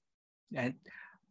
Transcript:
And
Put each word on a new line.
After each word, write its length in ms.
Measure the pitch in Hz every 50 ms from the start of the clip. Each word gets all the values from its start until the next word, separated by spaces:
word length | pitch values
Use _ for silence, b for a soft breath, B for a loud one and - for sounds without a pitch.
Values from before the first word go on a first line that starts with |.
| _ _ _ _ _ _ _ _ _ _ 220
And 200 | 139 120 127 151 - - B B B B B B B _ _